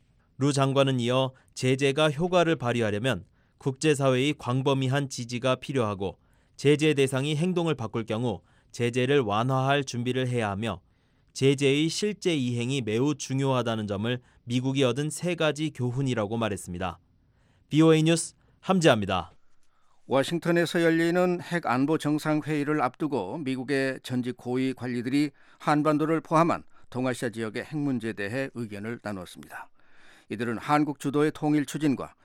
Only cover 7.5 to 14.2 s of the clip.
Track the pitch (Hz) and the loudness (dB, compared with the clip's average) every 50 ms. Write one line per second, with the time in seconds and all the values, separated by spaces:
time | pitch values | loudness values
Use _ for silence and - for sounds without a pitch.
7.5 | 180 175 170 165 151 127 113 107 - 117 110 - 113 110 123 120 98 82 - _ | 0 0 0 0 -2 -2 -4 -4 -4 -6 -4 -4 -4 -2 -2 -2 -4 -6 -8 _
8.5 | _ _ _ _ - - 120 120 120 127 127 127 143 147 123 101 98 107 117 131 | _ _ _ _ -6 -2 -2 0 0 0 2 2 2 2 2 2 2 2 2 2
9.5 | 135 131 131 135 139 143 139 135 - 120 120 127 123 131 131 123 123 120 110 104 | 0 0 2 2 2 0 0 -2 -6 -4 -4 -2 -2 -2 -2 -2 -2 -2 -2 -2
10.5 | 98 98 113 110 92 - - _ _ _ _ _ _ _ _ _ - - 131 139 | -2 -2 -4 -4 -6 -6 -10 _ _ _ _ _ _ _ _ _ -4 2 4 4
11.5 | 143 135 143 135 139 143 156 165 - - 208 214 202 - - 185 165 143 123 123 | 4 4 4 4 4 4 2 0 0 -2 -2 -4 -4 -2 -2 0 0 0 0 0
12.5 | 123 120 117 123 139 139 113 107 107 113 135 147 147 131 - - 131 135 139 135 | 0 -2 -2 -2 -2 -2 -2 0 0 2 2 0 0 -2 -4 -4 -2 0 0 0
13.5 | 131 123 117 117 113 110 107 101 101 98 107 117 123 123 | 0 0 0 0 -2 -2 -2 -2 -4 -2 -2 -2 -4 -4